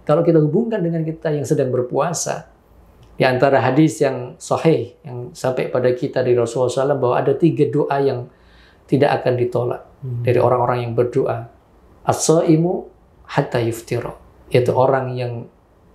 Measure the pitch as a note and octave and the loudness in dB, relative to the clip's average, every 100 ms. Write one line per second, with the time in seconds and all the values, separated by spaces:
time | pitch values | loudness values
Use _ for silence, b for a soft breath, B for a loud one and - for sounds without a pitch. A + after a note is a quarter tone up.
0 | - D3+ E3+ E3 D3+ D#3+ A#3 F#3+ E3+ E3 | 0 2 4 4 4 0 0 -2 -2 -2
1 | D#3 D#3+ D#3+ D3 C3 D3 B2+ B2 B2 C3 | -4 -6 -4 -4 -2 0 0 -2 -2 -2
2 | D#3+ D#3+ - C#3 - _ _ - - _ | -2 -4 -6 -8 -10 _ _ -20 -20 _
3 | - - C3+ B2+ C#3 C3 B2+ C3 D#3 D3 | -20 0 0 4 4 4 2 4 4 2
4 | C#3 B2+ B2 - - C3 E3 C#3+ A2 - | -2 -2 -10 -14 -4 0 2 2 -2 -12
5 | - B2 A#2+ - C3 D3 - B2+ B2+ B2 | -14 -12 -12 -6 -4 -2 -2 0 0 0
6 | C3+ C3+ B2 B2 A2+ - B2+ - C#3 C#3 | -2 -2 2 2 2 0 -2 0 -2 0
7 | B2+ C3 C#3 C3+ E3 C3 C3+ C#3+ - C#3 | 0 0 0 2 2 2 0 0 -2 0
8 | C#3 A#2+ B2 b b b b b _ C3+ | 0 -2 -8 b b b b b _ 2
9 | C#3 - B2+ A#2+ B2 A#2+ A#2+ - - _ | 2 2 0 0 0 -2 -2 -6 -12 _
10 | C3 A#2+ A#2+ A#2+ A#2+ B2 A#2+ B2 A#2 A2+ | -10 -4 0 2 2 2 0 -2 -2 -2
11 | B2 C3 - A2+ A#2 - _ _ _ _ | 0 0 -2 -4 -8 -20 _ _ _ _
12 | - A#2+ - D#3+ E3+ D#3 E3+ G3 - _ | -4 -2 2 2 4 2 2 -2 -8 _
13 | _ _ - - C#3+ B2+ A2+ A2 - A#2+ | _ _ -6 -4 -2 -2 -2 -4 -6 -6
14 | - - - _ - B2 A#2+ C3+ B2+ C3+ | -6 -14 -20 _ 0 2 2 2 2 2
15 | B2+ B2 A#2+ A#2 - _ _ _ _ | -2 -6 -6 -8 -12 _ _ _ _